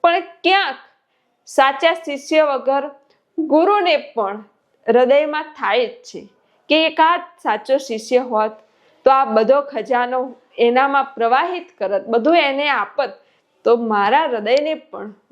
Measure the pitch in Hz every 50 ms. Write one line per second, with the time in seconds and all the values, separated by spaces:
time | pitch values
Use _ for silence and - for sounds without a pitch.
0 | - 339 339 370 339 - - _ - 349 381 392 381 294 262 - - _ _ _
1 | _ _ _ _ _ _ _ _ _ - - - 269 269 277 277 349 330 330 330
2 | 330 302 285 277 277 - 320 311 311 294 277 254 262 262 269 277 277 294 - _
3 | _ _ _ _ _ _ _ - 311 294 269 311 339 381 415 415 359 349 311 277
4 | - - _ 226 208 196 202 214 208 _ _ _ _ _ _ _ _ 226 226 240
5 | 254 247 277 285 302 294 302 302 311 311 - - 254 202 208 247 247 208 - -
6 | _ - - 180 - - _ _ _ _ _ _ _ - 285 320 320 311 320 330
7 | 311 320 349 339 349 - _ _ - 277 214 214 214 - 262 285 277 - 226 220
8 | 220 - 254 247 262 247 233 214 214 214 214 - _ _ _ _ _ _ _ _
9 | _ 262 269 269 269 226 220 220 220 208 269 285 277 285 277 226 208 - 254 240
10 | 247 247 254 254 254 269 - _ _ _ _ - 233 233 240 254 269 277 277 277
11 | 269 277 - - 233 226 247 262 330 359 359 349 339 - _ _ 202 190 202 190
12 | 196 226 226 233 220 294 339 339 302 277 269 277 294 294 277 226 202 - - -
13 | 269 208 - - _ _ _ _ _ _ _ _ _ 220 233 233 233 226 214 202
14 | 202 208 240 294 320 285 247 214 202 214 254 285 294 311 311 311 - _ - 202
15 | 202 214 202 _ _ _